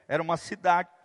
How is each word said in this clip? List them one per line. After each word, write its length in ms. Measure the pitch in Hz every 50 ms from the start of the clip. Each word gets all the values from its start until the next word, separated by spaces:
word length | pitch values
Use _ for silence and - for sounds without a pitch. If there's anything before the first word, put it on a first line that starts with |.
| _ -
era 140 | - 156 165
uma 160 | 160 170 165
cidade, 500 | - - 220 202 - 180 175 180 180 - _ _